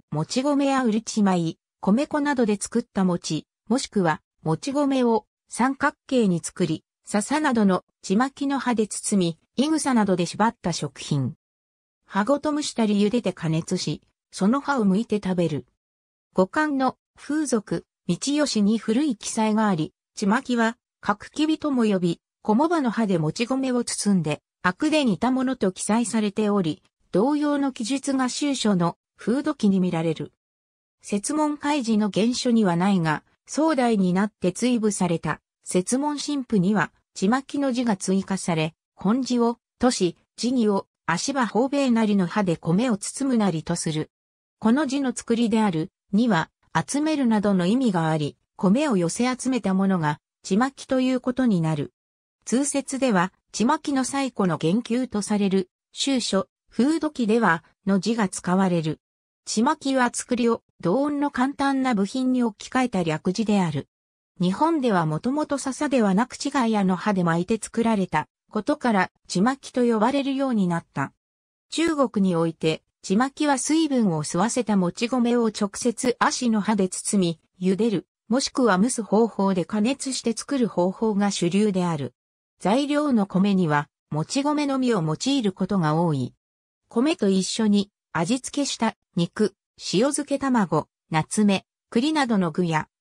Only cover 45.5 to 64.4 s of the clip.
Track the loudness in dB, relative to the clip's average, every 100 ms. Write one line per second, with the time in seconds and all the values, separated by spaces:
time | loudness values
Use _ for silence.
45.5 | 2 0 0 -6 _ -2 0 2 2 -2
46.5 | _ _ -4 -2 -2 0 0 2 2 2
47.5 | 2 2 2 2 0 0 0 -4 -8 _
48.5 | -2 2 2 2 2 0 0 -2 -2 -2
49.5 | -2 0 0 2 0 0 -4 _ _ -2
50.5 | 0 0 -4 -4 0 2 0 -2 0 2
51.5 | 2 0 -2 -6 _ _ _ _ _ -4
52.5 | -2 0 -2 -4 -2 0 2 0 _ _
53.5 | -2 0 0 0 -2 -2 -4 -4 -2 -2
54.5 | 0 0 0 -2 -4 -2 -4 -2 0 2
55.5 | 0 -2 _ _ -6 -2 -2 0 -2 -4
56.5 | _ _ 0 2 2 -2 -2 0 2 2
57.5 | 0 _ _ -2 0 0 0 -2 -4 -2
58.5 | 0 2 0 -2 -6 _ _ _ _ -8
59.5 | -2 0 0 0 0 0 -2 -4 0 0
60.5 | 0 _ _ -2 0 0 -2 -2 0 -2
61.5 | 0 -2 0 0 0 0 -2 0 0 0
62.5 | -4 -6 -2 0 0 -2 -2 -2 -2 0
63.5 | 2 2 -2 -8 _ _ _ _ -4